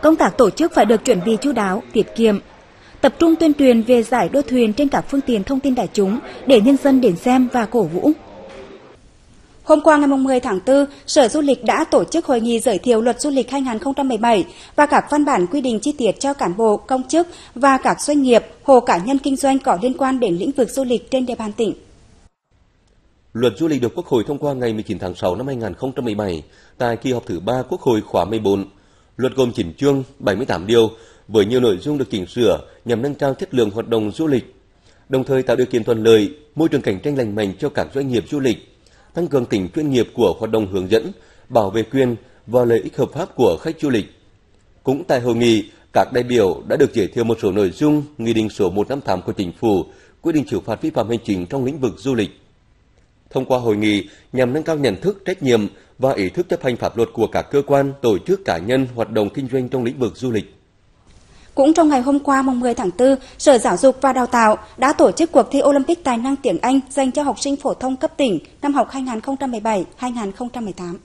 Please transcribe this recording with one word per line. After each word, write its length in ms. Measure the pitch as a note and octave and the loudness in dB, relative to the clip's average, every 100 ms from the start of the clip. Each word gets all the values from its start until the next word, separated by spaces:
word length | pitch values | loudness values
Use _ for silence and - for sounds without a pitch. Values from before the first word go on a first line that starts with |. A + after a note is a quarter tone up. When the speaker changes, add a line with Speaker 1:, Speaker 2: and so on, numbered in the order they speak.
Speaker 1:
Công 140 | D4 D#4+ | 4 4
tác 220 | C4 - | 2 4
tổ 120 | A3+ | 2
chức 220 | - E4 | 4 0
phải 100 | - | 2
được 200 | G#3+ A3+ | 2 2
chuẩn 160 | - G3+ | 2 0
bị 120 | F3 A3 | 2 -2
chu 120 | C#4+ | -2
đáo, 300 | A#3 G3+ F#3+ - | -2 -2 -4 -4
tiết 140 | - - - | -2 -2 2
kiệm, 220 | A3+ G3+ - - - - - - | 2 2 -4 -20 -20 -20 -20 0
tập 140 | C#4 - | 0 4
trung 180 | E4+ E4 | 2 4
tuyên 180 | E4 | 2
truyền 280 | D4 C4+ A#3 | 4 4 4
về 200 | A3 B3 | 4 2
giải 260 | G#3+ B3 F3 | 2 0 0
đua 140 | C4 | 0
thuyền 300 | C#4+ B3+ A3+ | 0 0 0
trên 160 | G#3 C#4+ | 2 0
các 160 | B3 - | 0 -2
phương 120 | C#4 | -4
tiện 240 | C4+ A3+ | 0 -2
thông 160 | F#3+ C4+ | -2 -2
tin 140 | C#4 | -2
đại 140 | B3+ F#3 | -2 -2
chúng 260 | - G3 A#3 - - - | 0 0 0 -6 -12 4
để 140 | C4 | 6
nhân 160 | G#3 C#4 | 6 4
dân 160 | C#4+ C4+ | 4 4
đến 160 | A#3+ E3+ | 4 0
xem 320 | - B3+ B3+ | 2 2 2
và 140 | B3 G#3+ | 0 -2
cổ 160 | A#3+ | -2
vũ. 300 | F3 E3+ - D#4 - - - - - - - - - _ _ - _ - | -2 0 0 0 -4 -20 -20 -20 -20 -20 -20 -20 -20 _ _ -20 _ -20
Speaker 2:
Hôm 160 | - D4+ | 2 2
qua 160 | D#4 D4+ | 4 4
ngày 120 | D4 | 4
mười 320 | C4+ C4 B3+ | 0 0 0
tháng 200 | B3+ F#3 | -2 -6
tư, 260 | G#3+ C#4 C#4+ - - | 0 2 2 -6 -2
Sở 220 | D#4 A#3+ | 2 2
Du 120 | D4 | 2
lịch 240 | D4 B3+ | 0 0
đã 200 | A3 A3 | 0 -2
tổ 200 | D#4+ C#4+ | 2 0
chức 220 | F3 D#4+ E4+ | 2 -2 0
hội 140 | C4 | -2
nghị 200 | A#3 A#3 | 0 0
giới 180 | A#3 F#3+ | 0 -2
thiệu 220 | - A3+ | 2 2
luật 200 | A#3 A#3 | 2 -2
du 100 | D4 | -2
lịch 200 | C4+ A#3 | -2 -2
hai 100 | C#4 | -4
nghìn 180 | C4 A3 | -4 -4
không 160 | C4+ | -6
trăm 140 | C#4 C4+ | -4 -2
mười 100 | A3+ | 0
bảy 260 | A#3+ A3 E3 - - - | 2 2 0 -8 -10 0
và 100 | D4 | 2
các 180 | C4+ - | 2 0
văn 140 | D4 | 0
bản 220 | D4 B3+ F3 | 0 0 0
quy 140 | D4 | -2
định 200 | B3+ A3 | -2 -2
chi 120 | C4 D4 | -4 -2
tiết 140 | A3+ F3+ | -2 -2
cho 140 | C#4 | -4
cán 220 | C#4 A3 F3+ | -2 -4 0
bộ, 200 | A3+ G#3 | 0 0
công 320 | - C4 B3+ | -2 -4 0
chức 200 | D#4+ E4+ - - | 0 0 -6 -20
và 240 | - C4+ - | 0 2 2
các 220 | B3 A#3 | 0 -2
doanh 220 | - D4 | 0 0
nghiệp, 200 | C4 A#3 - - | 4 4 2 -12
hộ 180 | - B3+ | 4 4
cá 180 | A#3+ F#3+ | 6 0
nhân 200 | F#3+ C#4 | 0 -2
kinh 180 | C#4+ C4+ | -2 -2
doanh 220 | C4+ C4+ | 0 0
có 200 | C4 F3+ | 0 0
liên 120 | A#3 B3+ | 0 -2
quan 220 | C4 C4 | -2 0
đến 160 | A#3 E3+ | 0 0
lĩnh 140 | - | -2
vực 180 | C#4 A3 | -2 -2
du 140 | - | -2
lịch 260 | C4 A#3+ - | -2 -2 -2
trên 160 | C4 B3+ | -4 -2
địa 80 | |
bàn 180 | A#3 A3 | -6 -8
tỉnh. 220 | G#3 A3 C#3+ - _ _ _ _ _ _ _ _ _ _ _ _ _ _ | -4 -4 -4 -12 _ _ _ _ _ _ _ _ _ _ _ _ _ _
Speaker 3:
Luật 200 | A2 B2 G#2 | 0 0 0
du 100 | D#3+ | -2
lịch 140 | C#3+ | 0
được 120 | A#2 | -2
Quốc 120 | C3+ F3 | -6 -2
hội 180 | B2+ G#2 | -2 -2
thông 120 | C#3+ | -4
qua 160 | D3 | -4
ngày 180 | C3+ B2 | -2 -4
mười 100 | A2 | -4
chín 160 | G#2 F#2 | -6 -8
tháng 160 | F#2 | -8
sáu 220 | F2+ G2 F2+ | -4 -4 -2
năm 100 | C3+ | -6
hai 100 | C3 | -6
nghìn 180 | A2+ | -8
không 180 | - C3 | -6 -8
trăm 120 | C3+ | -6
mười 100 | B2 | -6
bảy 280 | G#2 G#2 E2 D2+ _ _ _ | -4 -4 -6 -10 _ _ _
tại 180 | B2 A2+ | -4 -2
kỳ 160 | C#3 | -4
họp 140 | A#2+ - | -4 -4
thứ 140 | F2+ | -8
ba 220 | F#2+ B2+ B2 | -4 -4 -4
Quốc 120 | F#3 | -4
hội 200 | D3 A2 | 0 0
khóa 240 | G2+ G#2 | 0 -4
mười 140 | F2 A2+ | -2 -2
bốn. 260 | G2+ G2 G2 _ _ _ _ - | 0 -2 -4 _ _ _ _ -6
Luật 180 | B2 | -4
gồm 180 | A#2+ B2 | 0 -2
chín 220 | A#2+ F2+ | -2 -6
chương, 280 | D#2+ C#3 C#3 C3 - | -2 0 0 -4 -8
bảy 180 | G#2 G2 | -4 -4
mươi 100 | C3+ | -4
tám 200 | F#2 F#2 | -6 2
điều, 240 | A#2 A2 - - _ _ | 2 2 -2 -20 _ _
với 180 | G#2 G2+ | 0 2
nhiều 140 | B2+ | 2
nội 180 | B2 F#2 | 2 0
dung 160 | A2+ D3 | -4 -6
được 120 | B2+ | -4
chỉnh 160 | A2 F2+ | -6 -8
sửa 340 | - A2+ D#2+ - - | -2 0 0 -4 -18
nhằm 180 | - A#2 | -4 -4
nâng 120 | C3+ | -2
cao 200 | C#3+ C#3 | -4 -4
chất 200 | C3 - | -4 -4
lượng 160 | B2+ A2 | 0 0
hoạt 180 | G#2 G#2+ | -2 -4
động 220 | A2+ G#2+ | -2 -2
du 160 | G2+ D#3+ | -4 -2
lịch, 280 | C3 - - _ _ _ _ _ | -2 -4 -20 _ _ _ _ _
đồng 160 | C3 | -4
thời 180 | C3 C3+ | 0 -2
tạo 140 | B2+ A#2 | 0 0
điều 100 | B2 | 0
kiện 180 | B2 | -2
thuận 180 | G#2+ A#2 | -2 0
lợi, 320 | A2 A2 G2+ - _ | 4 4 4 -6 _
môi 140 | - D#3 | -2 0
trường 140 | D3 | 0
cạnh 180 | A#2+ F#2+ | -2 -4
tranh 180 | D3 C#3+ | -4 -4
lành 160 | A#2 | -4
mạnh 180 | G#2 G#2 F#2 | -2 -4 -4
cho 100 | D3 | -6
các 200 | C#3 D#2+ | -4 -4
doanh 140 | C#3 C#3 | -4 -2
nghiệp 160 | A#2+ E2+ | -2 -2
du 100 | D3 | -2
lịch, 260 | C3 G#2+ - _ _ _ _ | -2 -2 -6 _ _ _ _
tăng 140 | - E3+ | -6 -2
cường 180 | B2 A#2+ | -2 0
tính 220 | A2 F2+ | -2 -2
chuyên 160 | D#3 D3+ | -4 0
nghiệp 180 | C3 G#2+ | 0 0
của 200 | - G#2+ E2 | 2 0 0
hoạt 140 | A2 | -2
động 140 | A2 G2+ | -2 0
hướng 240 | F#2+ F#2 | -4 0
dẫn, 220 | G#2+ - G3+ - _ _ | 0 0 -12 -20 _ _
bảo 220 | B2 G2+ | 0 0
vệ 120 | G#2 | -2
quyền 340 | G#2+ C3 B2+ A#2 - _ - | -2 0 0 -2 -10 _ -2
và 180 | A#2+ | 0
lợi 160 | A#2+ A2+ | 2 0
ích 160 | - - | -2 -4
hợp 120 | B2+ | -4
pháp 200 | C#3+ F#3 | -4 -10
của 240 | - A#2 D#2+ | 0 0 0
khách 200 | D#3+ D#3+ | -6 -6
du 100 | D3+ | -2
lịch. 160 | A#2+ F#2+ _ _ _ _ _ _ _ | -2 -4 _ _ _ _ _ _ _
Cũng 220 | - C3+ | -4 -4
tại 160 | F3 C#3 | 0 -2
hội 140 | A#2+ | 0
nghị, 300 | A#2 A#2+ A2 G2+ - _ | 2 4 2 0 -14 _
các 200 | - F#2+ | -2 0
đại 120 | B2+ | -2
biểu 380 | B2 B2 G2 E2 - | 0 2 2 0 -4
đã 80 | A2 | 2
được 180 | C#3 | 2
giới 120 | A#2 F2+ | 2 -2
thiệu 180 | - | -2
một 140 | A2+ A2+ | -2 0
số 100 | G#2+ | 0
nội 180 | F#2 G2 | 0 -2
dung 320 | E2+ D3+ D3+ D3 - | 0 0 0 -4 -8
Nghị 140 | A#2 | -2
định 160 | A2 A2 | 0 -2
số 220 | - G2 | 0 -2
một 180 | F#2 G2+ | 0 -4
năm 120 | C#3 | -4
tám 220 | - F#2+ | -4 -4
của 100 | F2+ | -4
Chính 200 | G#2+ F#2+ E2+ | -6 -6 -2
phủ, 240 | A#2 F#2+ D2+ - _ _ | 0 0 -2 -14 _ _
quy 100 | D#3 | -2
định 120 | D#3+ C3 | -2 -2
xử 100 | G2+ | -6
phạt 220 | - G#2+ | -6 -6
vi 80 | D#3+ | -4
phạm 180 | D#3 G#2+ | -4 -2
hành 100 | A#2 | -4
chính 220 | - F#2+ F2 | -2 -4 -4
trong 180 | C#3 | -6
lĩnh 160 | B2+ D3+ | -6 -4
vực 120 | B2+ F2 | -6 -4
du 160 | C3+ | -4
lịch. 160 | B2+ G2 - _ _ _ _ _ _ _ _ _ | -2 -4 -6 _ _ _ _ _ _ _ _ _
Thông 140 | - | -8
qua 140 | C3 B2+ | -2 -2
hội 180 | A#2 G#2 | 0 0
nghị 320 | G#2+ G#2 F2+ - _ | 2 0 -4 -16 _
nhằm 200 | B2 B2 | -2 0
nâng 100 | C#3 | 0
cao 140 | D#3+ D#3+ | -4 -2
nhận 200 | C3+ F#2 | 0 0
thức, 220 | E3+ G3+ | -4 -4
trách 180 | - F3+ | -6 -4
nhiệm 240 | C3+ A#2 G2+ - _ _ | 2 2 2 -8 _ _
và 140 | B2+ | -2
ý 160 | C3+ F#2+ | 0 -2
thức 200 | B2+ F3 | -2 -4
chấp 160 | E3+ | -2
hành 120 | C3+ A#2 | -2 -4
pháp 200 | F#2 G#2+ | -4 -2
luật 120 | A2+ | -4
của 140 | - G#2+ | 0 -2
các 160 | F#2 | -2
cơ 200 | - C#3+ C#3+ | -2 -2 2
quan, 260 | C#3 C#3 C3+ | 0 0 -2
tổ 160 | A#2+ G2 | 0 0
chức, 260 | - G3 | 0 -4
cá 140 | - E2 | -2 -4
nhân 280 | F#2 B2+ C3 | -2 -2 -2
hoạt 160 | A#2 G#2+ | -4 -4
động 180 | A2 G#2 | -2 -2
kinh 140 | D3 C3 | -4 -6
doanh 160 | C3 B2 | -4 -4
trong 160 | C3 | -4
lĩnh 140 | A#2+ C#3+ | -4 -2
vực 180 | A#2+ E2+ | -6 -4
du 140 | B2+ | -4
lịch. 240 | A2+ - _ _ _ _ _ _ - _ - - | -4 -6 _ _ _ _ _ _ -20 _ -20 -14
Speaker 2:
Cũng 200 | - C#4 | 2 4
trong 140 | D#4+ D#4 | 4 4
ngày 120 | C#4+ | 2
hôm 180 | B3+ C#4+ | 2 0
qua, 240 | C#4+ C4+ | 2 0
mùng 180 | C4+ B3+ | 0 -2
mười 140 | B3 | -2
tháng 160 | A#3 G#3 | -2 -4
tư, 260 | F3 B3+ C4+ - - | 2 2 2 -2 -2
Sở 200 | - C4 | 4 4
Giáo 180 | G#3 F3+ | 4 2
dục 200 | C4+ B3+ | 2 4
và 120 | C4+ | 0
Đào 140 | B3+ A#3+ | 0 0
tạo 300 | B3 A3 G#3+ - - | 2 2 2 -4 -2
đã 160 | C4 | 0
tổ 200 | D#4 C#4+ | 4 2
chức 200 | - D#4+ | 4 2
cuộc 140 | D4 A3+ | 4 2
thi 120 | C#4 | 2
Olympic 420 | C#4 C#4+ C4+ E4+ | 4 2 2 -2
tài 140 | - A#3 | -2 -4
năng 180 | B3+ C#4 | -2 -4
tiếng 220 | C4 - | -4 -2
Anh 220 | A#3+ C4+ C4 | 0 0 0
dành 220 | - C4+ | -2 -2
cho 100 | B3+ | 0
học 180 | C#4+ G#3+ | -2 -4
sinh 160 | - C#4 | -4 -4
phổ 180 | C4 | -4
thông 220 | F3+ B3+ C4 | -4 -6 -4
cấp 160 | D#4+ - | -6 -2
tỉnh 220 | C#4 E3+ - _ | 0 0 -6 _
năm 120 | C#4+ | -4
học 140 | C#4 G#3+ | 0 -2
hai 120 | C4+ | -4
nghìn 180 | B3+ A3+ | -8 -8
không 160 | A3 C4+ | -6 -6
trăm 140 | C#4 | -6
mười 100 | A#3 | -4
bảy, 240 | A3 G#3+ E3+ - | -2 -2 -4 -8
hai 140 | B3+ | -8
nghìn 220 | A#3+ G3+ | -6 -8
không 160 | G3 B3 | -8 -10
trăm 160 | B3 | -8
mười 80 | A3 | -10
tám. 260 | F3 F3 F3 | -10 -12 -12